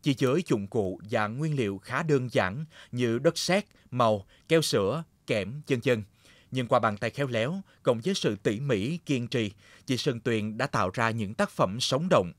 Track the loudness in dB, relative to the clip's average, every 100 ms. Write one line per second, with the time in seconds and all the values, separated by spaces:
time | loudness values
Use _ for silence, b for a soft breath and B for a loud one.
0 | 0 2 2 2 2 -2 0 -2 -2 -4
1 | -4 -2 -2 -2 -2 0 0 -2 -6 -4
2 | 2 2 4 2 0 -2 -10 B B -2
3 | 0 2 2 0 0 0 -2 b b 2
4 | 2 2 -4 b b 2 4 2 2 -2
5 | -8 _ -2 -2 -2 -8 -2 0 2 0
6 | -2 b b b b -6 2 2 2 0
7 | -6 -4 -2 0 -2 -4 b b -2 0
8 | -2 -2 -2 0 -2 -2 -2 -2 -2 -6
9 | -2 -2 -2 -2 -4 -6 B B -4 -2
10 | 0 -2 0 0 -2 -4 -2 0 0 0
11 | -2 0 -4 -2 -4 0 0 0 -2 -2
12 | 2 2 2